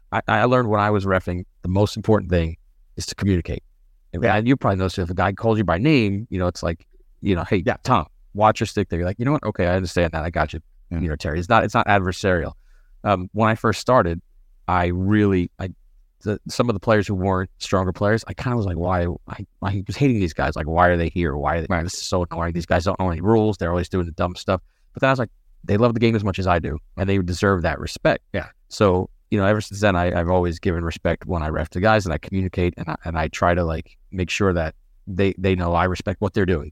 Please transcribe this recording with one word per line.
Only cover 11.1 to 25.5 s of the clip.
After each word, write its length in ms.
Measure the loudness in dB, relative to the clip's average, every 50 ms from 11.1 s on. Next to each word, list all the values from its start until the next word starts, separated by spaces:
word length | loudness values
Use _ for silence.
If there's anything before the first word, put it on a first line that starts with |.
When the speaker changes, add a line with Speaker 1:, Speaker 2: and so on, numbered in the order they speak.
| -4
Speaker 1:
Terry, 220 | -4 -4 -4 -4 -2
it's 120 | 0 4
not, 140 | 4 4 4
it's 100 | 2 0
not 120 | 0 2
adversarial. 640 | 4 2 2 2 0 -2 -2 0 0 0 0 -2 -4 -10 -14 _ -20 -20 -20 -20 -20 -14 -4 0
Um, 240 | 0 0 0 -2 -4
when 180 | -2 0 2 2
I 40 | 2
first 240 | 2 0 -2 -2 0
started, 440 | 0 2 4 4 4 2 0 -4 -8 _ _ -20 -20 _ -20 -10 -4 -2
I 180 | 0 2 2
really, 640 | 0 0 0 0 2 4 4 4 4 4 2 0 -2 _ -8
I, 100 | -10 -10 -10 _ _ _ _ -20 _ _ _ _ -6
the, 140 | -6 -6 -6 -6 -8
some 200 | -4 -2 0 0
of 40 | -2
the 60 | -2
players 280 | 2 2 2 2 2 0
who 80 | -2
weren't 340 | -2 0 0 0 0 -2 -4 -8 -12
stronger 340 | -6 -2 0 0 0 0
players, 300 | -2 0 0 0 0 0 -2 -6
I 60 | -10
kinda 220 | -6 -4 -2 -2
was 80 | -2 -2
like, 120 | -2 -2
"Why?" 320 | -2 -2 0 0 0 0 -2 -4 -6 -10
I, 180 | -14 -14 -14 -14 -16 _ -6
I 220 | -4 -4 -4 -4 -4 -4
was 80 | -2
hating 240 | 0 2 2 2 2
these 120 | 0 -2
guys. 220 | -2 -2 -4 -4 -2
Like, 140 | -4 -4 0
"Why 180 | 2 4 4
are 100 | 6 4
they 120 | 4 0 -2
here? 280 | 0 -2 -2 -2 -2
Why 200 | -2 -2 -2 -2
are 40 | -2
they, 40 | -2 -2
Speaker 2:
Right. 140 | -2 -2
Speaker 1:
this 120 | -2 -4 -6
is 80 | -8
so 220 | -6 -2 -2 -2 -2 -2
annoying. 220 | -4 -4 -4 -4
These 120 | -4 -4 -2
guys 200 | 0 0 0 0
don't 140 | 0 -2 0
know 100 | -2 -2
any 100 | -2 0
rules. 380 | 2 4 4 4 4 2 0 -2
They're 120 | -2 -2
always 180 | 0 -2 -2 -2
doing 180 | -2 -4 -4
the 60 | -4
dumb 240 | -4 -4 -4 -4 -4
stuff." 260 | -6 -4 -2 -2 -2 -4 _ _ _ _ _
But 80 | -6 -2
then 80 | 0 0
I 40 |
was 60 | 2 0
like, 120 | -2 -6 _ _ _ _